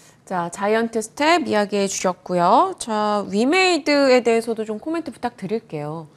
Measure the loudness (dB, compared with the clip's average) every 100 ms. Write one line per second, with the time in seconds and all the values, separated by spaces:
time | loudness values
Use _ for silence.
0 | -20 _ -10 -6 -6 -4 0 0 0 -4
1 | -8 -2 2 2 2 0 0 0 -2 -2
2 | -4 -4 -4 2 4 4 4 -2 -6 -2
3 | 0 -2 -2 0 2 4 2 2 2 2
4 | 6 4 4 0 0 -6 -6 -8 -6 -6
5 | -8 -8 -10 -8 -8 -8 -6 -10 -8 -10
6 | -14